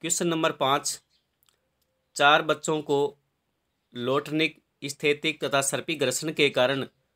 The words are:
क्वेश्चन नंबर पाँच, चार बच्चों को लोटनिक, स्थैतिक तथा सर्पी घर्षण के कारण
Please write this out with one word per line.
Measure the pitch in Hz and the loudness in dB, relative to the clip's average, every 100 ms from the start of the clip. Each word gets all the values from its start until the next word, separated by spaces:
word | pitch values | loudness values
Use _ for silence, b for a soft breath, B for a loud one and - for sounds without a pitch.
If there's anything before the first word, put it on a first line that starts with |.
क्वेश्चन | 160 - 175 | -6 -2 0
नंबर | 165 160 | 2 0
पाँच, | 156 135 143 - - _ _ _ _ _ _ _ _ _ _ _ - | 0 0 0 -2 -10 _ _ _ _ _ _ _ _ _ _ _ 2
चार | 143 156 | 4 4
बच्चों | 156 147 - 156 | 2 -2 -2 -4
को | 151 139 143 - _ _ _ _ _ _ _ | 0 0 0 -4 _ _ _ _ _ _ _
लोटनिक, | 123 120 139 147 156 160 - _ _ | -6 -2 -2 -2 -2 -2 -4 _ _
स्थैतिक | 139 139 151 147 160 151 | -14 -2 0 0 -2 -4
तथा | 143 139 | -2 0
सर्पी | 135 131 - 151 | 0 -4 -4 -2
घर्षण | 131 - 156 | -2 -2 -4
के | 165 143 | 0 0
कारण | 131 127 135 - _ _ | 2 0 0 -6 _ _